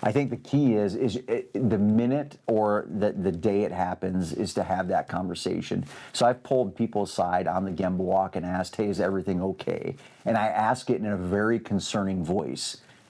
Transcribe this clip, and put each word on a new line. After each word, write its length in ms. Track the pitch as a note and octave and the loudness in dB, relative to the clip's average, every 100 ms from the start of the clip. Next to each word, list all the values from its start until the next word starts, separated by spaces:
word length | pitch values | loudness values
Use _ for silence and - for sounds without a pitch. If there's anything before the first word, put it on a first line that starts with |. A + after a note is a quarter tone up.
I 100 | A#2+ | 2
think 180 | A2+ C#3 | 2 0
the 60 | G#2 | -4
key 380 | - C#3 C#3+ | 0 4 4
is, 200 | G#2+ G#2 | 4 2
is 220 | G2 B2+ G#2+ - | 2 0 -2 -2
it, 240 | A2+ - | -4 -2
the 260 | G2+ B2+ G#2+ | -2 2 4
minute 600 | G#2 A2 A#2+ C#3 D3 - - | 4 6 4 2 -2 -10 0
or 400 | A2 G#2+ G#2 - | 2 4 2 -2
the, 240 | G2+ G#2 | 0 0
the 200 | - F#2+ | 0 -2
day 300 | E2+ A2 G2+ | 0 0 2
it 100 | G#2 | 0
happens 600 | F2+ F2+ F2+ F#2 F#2 E2+ | 0 -2 -2 -2 -2 -2
is 220 | D2+ F#2+ | -2 -2
to 80 | - | -2
have 260 | F#2+ F#2 F#2 | -2 -2 0
that 200 | F2+ - | 0 -2
conversation. 760 | F2+ F#2 F2 - F2+ - F2+ F#2 - - | -4 -4 -4 -4 -4 -2 -4 -4 -12 -12
So 140 | - A#2+ | 2 2
I've 160 | B2 | 2
pulled 340 | - C3 A2 F#2 | 0 0 0 0
people 260 | A2+ G#2 | -2 0
aside 440 | G2 - F2+ F2+ F2+ | -2 0 0 0 0
on 180 | F2+ | -2
the 60 | F#2+ | -2
Gemba 280 | E2+ F#2 F#2 | -2 -2 0
walk 380 | F#2 F#2+ F#2+ F#2 | 2 2 2 -2
and 80 | |
asked, 320 | F2 F2+ F#2 - | -4 -4 -4 -2
Hey, 120 | G#2 | -2
is 120 | F#2+ | 0
everything 420 | F#2 F#2+ F#2 F2+ | 0 0 0 0
okay? 540 | F#2+ F#2 - G1+ - - - - | 0 -2 -4 -4 -4 -8 -12 -10
And 120 | - A2 | -2 0
I 100 | G#2+ | 2
ask 420 | G2+ A2 C3 - | 2 2 0 0
it 60 | A#2+ | 0
in 100 | G#2+ | 0
a 100 | G2+ | -2
very 420 | F2+ G2+ G#2+ A2+ | 0 2 2 0
concerning 680 | A2+ G2+ - A2 F#2+ F#2 | 0 -2 -2 -2 -2 -2
voice 540 | D#2+ F#2 D2 B1+ - - - - | 0 -2 -2 -6 -8 -10 -18 -20